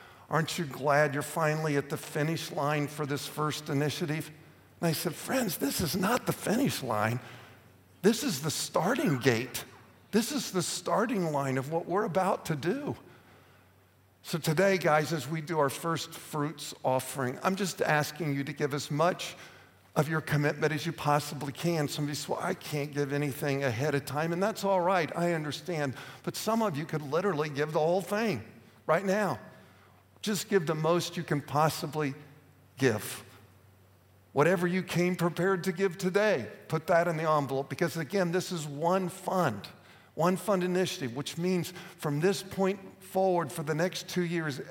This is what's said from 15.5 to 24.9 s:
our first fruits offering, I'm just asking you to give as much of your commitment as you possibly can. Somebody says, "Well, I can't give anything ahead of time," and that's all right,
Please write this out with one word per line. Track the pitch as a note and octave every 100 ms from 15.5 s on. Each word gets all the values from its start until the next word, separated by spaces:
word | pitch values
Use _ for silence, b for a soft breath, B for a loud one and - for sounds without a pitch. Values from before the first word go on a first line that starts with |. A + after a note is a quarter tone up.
| D#3+
our | C#3
first | - E3 E3 -
fruits | - - D#3 D3 E3 - -
offering, | C#3+ C3 - C#3+ B2+ -
I'm | - F#3+
just | F#3+ -
asking | - D3+ D3 - D#3+ C#3
you | C#3
to |
give | D3+ D3
as | C#3 -
much | D3 E3+ F#3+ - - B B B B -
of | - D3+
your | D#3+
commitment | - D3 D3 D3 D3+
as | D3+ E3
you |
possibly | D3 D3 D3 C#3+ D3 C#3+
can. | C#3+ E3+ E3+ C#3+
Somebody | - D3 B2+
says, | -
"Well, | -
I | F3
can't | - - D3 D3
give | C#3+ C#3+
anything | C#3+ D3 A#2+ D3 C#3 C#3
ahead | A2+ D3
of | C#3 -
time," | C#3 E3
and | E3+
that's | G3+ G#3+
all | G3 F#3+
right, | F3